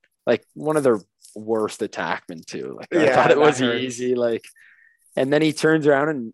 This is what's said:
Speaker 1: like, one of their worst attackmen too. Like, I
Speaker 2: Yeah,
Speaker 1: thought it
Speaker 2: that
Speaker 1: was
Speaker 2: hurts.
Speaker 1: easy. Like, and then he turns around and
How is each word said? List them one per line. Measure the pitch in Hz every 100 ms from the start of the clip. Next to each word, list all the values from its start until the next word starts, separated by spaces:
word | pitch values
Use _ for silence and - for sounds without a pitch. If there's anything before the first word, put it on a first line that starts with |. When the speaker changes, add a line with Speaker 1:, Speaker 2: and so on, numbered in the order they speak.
| _ _ -
Speaker 1:
like, | 117 _
one | - 147 156
of |
their | 135 110 - _ - -
worst | 110 110 107 -
attackmen | 104 - 85 87 - 85 85
too. | 82 65 -
Like, | -
I | 175
Speaker 2:
Yeah, | 151 131
Speaker 1:
thought | 127
it | 127
Speaker 2:
that | 151
Speaker 1:
was | 131
Speaker 2:
hurts. | 127 120
Speaker 1:
easy. | 131 120 123 123
Like, | 120 113 - - - _ _ _ _ -
and | 131
then | 147
he | 156
turns | 147 156 160 147
around | 139 151
and | 147 113